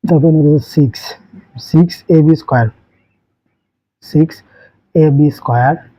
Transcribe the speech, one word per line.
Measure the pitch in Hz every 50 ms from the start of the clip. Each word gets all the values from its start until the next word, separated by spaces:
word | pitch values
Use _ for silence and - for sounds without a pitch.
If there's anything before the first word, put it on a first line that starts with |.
| -
তারপর | 180 170 151 139 165 156 156
হলো | 147 147 151 143 - - -
সিক্স, | 160 143 120 - - - - - - _ _ - - _ _ _ 123 - -
সিক্স | - 160 180 175 - - _ - 175
এ | 160 151
বি | 156 160 156
স্কয়ার, | - - 139 123 117 110 - _ _ _ _ _ _ _ _ _ _ _ _ _ _ _ _ _ _ _ _ _ _ _ _ _ _ -
সিক্স | - 151 156 160 - - _ _ _ _ _ _ _ _ _ _ _ 170 156
এ | 151 139
বি | 143 151 147 139
স্কয়ার | - - - 120 120 123 135 160 160 - - _